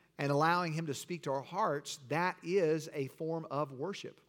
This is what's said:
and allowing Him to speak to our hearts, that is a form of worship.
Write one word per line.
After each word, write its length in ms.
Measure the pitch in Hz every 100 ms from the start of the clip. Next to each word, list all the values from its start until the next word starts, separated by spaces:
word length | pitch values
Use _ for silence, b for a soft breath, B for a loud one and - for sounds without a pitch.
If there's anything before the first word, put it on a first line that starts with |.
| B -
and 140 | 143
allowing 400 | 143 160 175 170
Him 140 | 156 160
to 80 |
speak 300 | 127 - 175
to 60 | 147
our 120 | 135
hearts, 560 | 127 180 214 147 - - 123
that 300 | 151 180 -
is 460 | 165 190 160 160 147
a 120 | 151 135
form 380 | - 160 165 160
of 220 | 139 147
worship. 460 | 127 170 202 - -